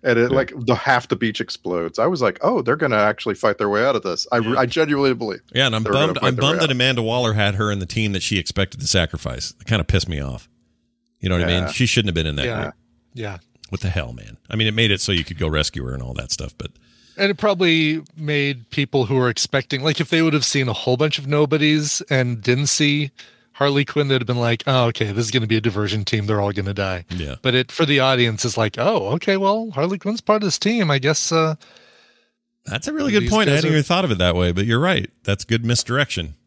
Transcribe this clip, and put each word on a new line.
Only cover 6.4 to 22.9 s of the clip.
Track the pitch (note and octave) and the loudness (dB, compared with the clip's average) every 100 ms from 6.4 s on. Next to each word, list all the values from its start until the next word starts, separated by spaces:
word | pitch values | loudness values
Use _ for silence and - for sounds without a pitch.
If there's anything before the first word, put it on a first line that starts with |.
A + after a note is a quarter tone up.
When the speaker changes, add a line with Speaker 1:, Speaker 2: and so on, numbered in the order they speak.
Speaker 1:
way | C#3 | 0
Speaker 3:
bummed | E3 | 0
that | |
Speaker 1:
out. | D#3 | 0
Speaker 3:
Amanda | B2+ B2+ A#2+ | 0 0 0
Waller | A2 A#2+ A#2+ | 0 0 0
had | G#2+ G#2 | 2 0
her | G2 G#2+ | 0 -2
in | G2+ | -2
the | F2+ | -4
team | A2+ G#2+ | -2 -2
that | F#2+ | -2
she | - G2+ | -2 -2
expected | - - F#2+ - | -2 -2 -2 -4
to | - | 0
sacrifice. | F#2+ D#2+ - - B1 - - | 0 0 -4 -8 -8 -10 -12
It | |
kinda | - A2 | -2 -2
pissed | D#2+ F#2+ D2+ | 2 0 0
me | D2+ | -6
off. | C#2 B1 - _ _ _ _ _ _ _ | -6 -10 -16 _ _ _ _ _ _ _
You | F#2+ | 0
know | F2 | 0
what | |
I | F2 | 2
mean? | F2+ | 0
Speaker 1:
Yeah. | E2 | 0
Speaker 3:
She | - B2 | 0 2
shouldn't | - G#2 | 2 0
have | |
been | E2 D#2 | 0 -2
in | |
that | C#2+ | -2
Speaker 1:
Yeah. | C2 - | -4 -4
Speaker 3:
group. | D2+ - _ _ _ | -8 -10 _ _ _
Speaker 4:
Yeah. | A#2+ G#2 F#2+ _ _ - | -12 -10 -12 _ _ -10
Speaker 3:
What | F#2 | -6
the | F#2 | -2
hell, | F2+ B1 | -4 -6
man? | A#1 G#1+ - _ | -12 -18 -20 _
I | |
mean, | A2 A2 | -2 0
it | |
made | G#2+ A2+ | 2 2
it | G2 | 2
so | - | 0
you | F2+ | -2
could | D#2 F2 | -2 -4
go | E2 | -2
rescue | D2+ D2+ C#2 | 0 -2 -4
her | B1 | -8
and | C2 | -8
all | B1 | -8
that | - B1+ | -8 -8
stuff, | - - - | -8 -8 -12
but | - _ _ _ _ - | -14 _ _ _ _ -2
Speaker 4:
And | G3 | -2
it | G3 | 2
probably | G#3+ F#3 F3+ D#3+ D#3 D#3+ D3 | 0 2 2 4 2 -2 -6
made | D#3+ D3+ D3 C#3+ C3 A2+ | -10 -4 -2 -2 -4 -6
people | - C#3 C#3 A2 | -4 0 0 2
who | |
were | C3 B2 | 2 2
expecting, | A2 - C#3 - C3+ | 0 0 -2 -2 -2
like, | D3 D3 | -2 -2
if | - | 0
they | E3 | 2
would | D#3+ | 4
have | D3 | 2
seen | - C#3+ B2+ | 2 2 0
a | |
whole | G2+ - | -2 0
bunch | B2 D3+ D3 | 2 2 0
of | C3+ | -2
nobodies | D3 D3+ D#3 D3+ D3+ D3+ - - | 2 2 4 2 2 0 -4 0
and | C3+ B2 A#2 | 0 2 0
didn't | A2+ B2+ C#3+ | 0 2 2
see | - D3 | 2 2